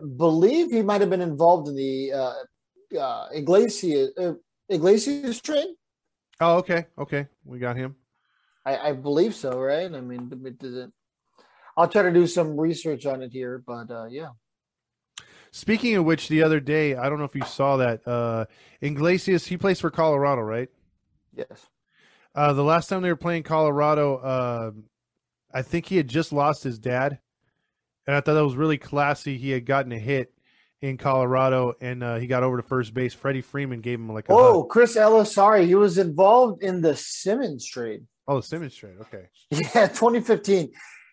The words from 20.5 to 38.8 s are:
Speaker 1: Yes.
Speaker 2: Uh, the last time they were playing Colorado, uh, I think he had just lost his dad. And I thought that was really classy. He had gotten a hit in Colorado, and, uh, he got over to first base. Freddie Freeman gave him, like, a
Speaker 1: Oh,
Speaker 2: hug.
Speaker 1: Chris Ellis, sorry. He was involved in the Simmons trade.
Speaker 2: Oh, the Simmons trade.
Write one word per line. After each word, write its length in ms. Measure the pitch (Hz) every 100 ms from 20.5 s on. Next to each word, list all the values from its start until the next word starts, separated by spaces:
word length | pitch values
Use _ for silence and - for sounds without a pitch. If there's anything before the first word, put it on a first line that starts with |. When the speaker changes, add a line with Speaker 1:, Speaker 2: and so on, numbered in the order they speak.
| 117 127 _ _ _ _ _ _
Speaker 1:
Yes. 320 | - - - _ _ _ _ _ _ _
Speaker 2:
Uh, 180 | 143 147
the 120 | 139
last 240 | 143 165 -
time 140 | 190
they 60 | 180
were 80 | 170
playing 260 | 170 165
Colorado, 760 | 151 160 151 143 151 151 143 131
uh, 520 | 131 127 123 117 113 107 107 _ _ _ _ _ _
I 100 | 131
think 240 | 123 165 -
he 100 | 190
had 120 | 131
just 240 | 143 160
lost 300 | 143 147 143
his 160 | 131 113
dad. 400 | 123 123 139 139 _ _ _ _ _ _ _ _ -
And 80 |
I 60 | 143
thought 140 | 151
that 100 | 151
was 120 | 147 127
really 220 | 156 143
classy. 580 | - 143 143 143 143 131
He 120 | 135
had 140 | 127 117
gotten 260 | 139 127
a 60 | 113
hit 340 | 110 139 123 _ _ _ _ _
in 180 | 139 127
Colorado, 760 | 139 131 127 131 131 131 123 -
and, 220 | 123 123
uh, 120 | 120 117
he 100 | 123
got 160 | 127
over 160 | 127 123
to 40 |
first 300 | - 127 110
base. 200 | 117 127
Freddie 260 | - 139 131
Freeman 400 | - 139 135 117
gave 180 | 120 117
him, 140 | 113
like, 160 | 110 -
a 40 |
Speaker 1:
Oh, 280 | 214 254 190
Speaker 2:
hug. 80 | -
Speaker 1:
Chris 260 | 226 233 220
Ellis, 360 | 214 226 208
sorry. 320 | 202 202 214 175
He 80 |
was 220 | 196 208 175
involved 640 | 180 147 196 240 247 175
in 200 | 196 185
the 120 | 165
Simmons 720 | 135 - - 190 240 226 127 -
trade. 400 | 127 113 104 117 _ -
Speaker 2:
Oh, 100 | 135
the 60 |
Simmons 320 | - 165 143
trade. 220 | -